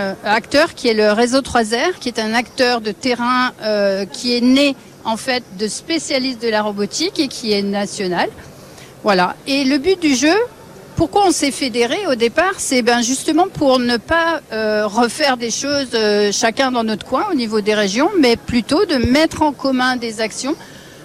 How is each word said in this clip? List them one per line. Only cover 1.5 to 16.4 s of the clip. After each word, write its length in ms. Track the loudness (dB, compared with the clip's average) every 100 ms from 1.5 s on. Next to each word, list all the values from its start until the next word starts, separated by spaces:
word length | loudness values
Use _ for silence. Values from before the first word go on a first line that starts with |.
| 0
R, 380 | 0 0 -2 -2
qui 100 | -6
est 100 | -4
un 140 | -2
acteur 480 | -2 -2 0 0 0
de 100 | -4
terrain, 600 | -4 -2 -2 0 0 0 -2
euh, 420 | -2 0 0 0 -6
qui 300 | -8 -2 2
est 60 |
né, 340 | 4 4 4 0 -12 -12
en 140 | -6 -4
fait, 260 | -2 -4 -4 -8
de 80 | -6
spécialistes 720 | -6 -4 -4 -2 -4 -4 -4
de 80 | -2
la 140 | -2
robotique 560 | -2 -2 -4 -4 -4 -2
et 80 | -4
qui 260 | -4 -2
est 100 | -2
national. 680 | 0 -2 -4 -4 -4 -2 -2 -4 -20 -20 -20 -20 -20 -4
Voilà. 320 | 0 2 2 -2 -2
Et 160 | 0
le 160 | 2 2
but 200 | 2 2
du 160 | 2 2
jeu, 200 | 2 2 0 -6 -20 -20 -10 -4
pourquoi 280 | 0 2 2
on 60 |
s'est 180 | 2 -2
fédéré 560 | -2 -4 0 0 0 -2
au 60 |
départ, 400 | 0 0 2 0 0
c'est, 260 | -2 0
ben, 180 | 2 2
justement 460 | 0 -2 0 2 2
pour 280 | 2 2 4
ne 180 | 2 0
pas, 440 | 0 0 2 -2 -4
euh, 320 | -4 0 0 0
refaire 520 | 0 0 2 0 0
des 120 | -2
choses, 380 | -4 -2 -2 -2 0
euh, 360 | 2 2 2
chacun 380 | 2